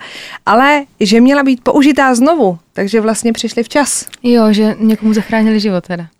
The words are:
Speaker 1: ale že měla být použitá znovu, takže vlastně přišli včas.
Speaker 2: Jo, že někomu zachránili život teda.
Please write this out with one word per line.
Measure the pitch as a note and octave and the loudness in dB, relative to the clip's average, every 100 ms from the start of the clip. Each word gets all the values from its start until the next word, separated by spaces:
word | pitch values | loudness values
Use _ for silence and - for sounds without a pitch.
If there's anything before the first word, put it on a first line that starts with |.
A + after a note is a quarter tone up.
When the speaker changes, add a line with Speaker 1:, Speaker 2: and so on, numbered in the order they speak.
| - - - - - | -8 -18 -18 -8 0
Speaker 1:
ale | A3 C#4 D4 C#4 - | 2 2 0 -4 -6
že | G#3 A3+ | 0 4
měla | B3+ C#4+ | 4 2
být | C4+ B3+ | 0 -2
použitá | B3+ D4+ C#4 C#4+ C4+ | 0 2 2 2 2
znovu, | A#3+ C#4 E4+ G3 E3+ _ | 2 2 2 0 -2 _
takže | - G3 A3 | -8 -2 -2
vlastně | G#3+ G#3+ A#3 | -2 -2 -4
přišli | A3+ A3+ - | -4 -6 -6
včas. | A#3 D4 C4 - - - | -2 -2 -2 -6 -10 -6
Speaker 2:
Jo, | A#3+ A#3+ A3 | 0 2 4
že | G#3 G#3+ - | 2 0 0
někomu | A3 A3 G#3+ | -2 0 0
zachránili | G#3+ - A3+ A3 A3 | -2 -2 0 0 0
život | G#3 F3+ - | -2 -4 -6
teda. | F3 E3 | -10 -12